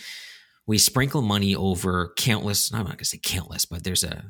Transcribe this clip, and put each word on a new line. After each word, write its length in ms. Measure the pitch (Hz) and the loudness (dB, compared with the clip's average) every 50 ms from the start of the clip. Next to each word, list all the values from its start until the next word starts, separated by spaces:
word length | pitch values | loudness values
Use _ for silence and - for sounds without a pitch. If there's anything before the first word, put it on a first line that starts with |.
| - - - - - - - - - _ _ _ _ | -16 -16 -14 -14 -16 -18 -20 -20 -20 _ _ _ _
we 120 | - 107 101 | 0 4 4
sprinkle 420 | - - - 135 135 139 - 151 | 4 4 4 2 2 2 2 2
money 340 | 120 104 101 101 98 98 98 | 2 4 4 4 4 2 2
over 580 | - 92 95 92 87 - 92 90 90 85 85 - | 2 2 0 0 2 0 0 0 0 -2 -2 -4
countless, 560 | - - 127 107 107 - 104 101 - - - - | -2 2 2 2 2 0 0 0 0 0 0 -2
I'm 120 | 113 101 | -4 -4
not 120 | - - | -4 -6
gonna 80 | - - | -4 -6
say 140 | - - - | -6 -6 -4
countless, 440 | - - - 92 80 - 85 - - | -4 -2 -2 -2 -4 -6 -4 -4 -4
but 180 | - 87 85 78 | -4 -4 -6 -4
there's 200 | 92 92 - 87 | 0 0 0 0
a, 220 | 80 - - - | -2 -6 -8 -10